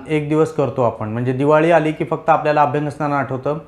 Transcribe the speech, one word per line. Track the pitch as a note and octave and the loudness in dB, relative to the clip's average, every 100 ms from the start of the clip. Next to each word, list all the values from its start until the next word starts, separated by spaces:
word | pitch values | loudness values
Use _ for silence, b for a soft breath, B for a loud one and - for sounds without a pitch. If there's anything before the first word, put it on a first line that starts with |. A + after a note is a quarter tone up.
| - | -2
एक | D#3 D3 | -2 0
दिवस | D#3 D#3 | 0 0
करतो | D3+ C3 B2 | 0 -2 0
आपण, | A#2 - G#2+ | 0 0 -6
म्हणजे | A#2 B2 | -4 -2
दिवाळी | B2+ C#3+ D3+ E3 | 0 4 4 4
आली | E3 D#3 | 4 2
की | D#3 | -4
फक्त | D#3 D#3+ - | -4 -4 0
आपल्याला | D3+ D3+ D3+ | 2 2 2
अभ्यंग | C3+ D3 D3+ | 2 0 -4
स्नान | - D3 | -4 -4
आठवतं. | C#3+ B2+ C3 C#3+ D#3+ | -2 -4 -4 -4 -6